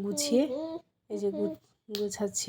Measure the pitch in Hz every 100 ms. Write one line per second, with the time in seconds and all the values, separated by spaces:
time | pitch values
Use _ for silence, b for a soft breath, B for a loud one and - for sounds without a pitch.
0 | 202 196 - 240 294 269 320 330 - _
1 | - 208 202 202 208 311 _ _ - 208
2 | 208 - 202 196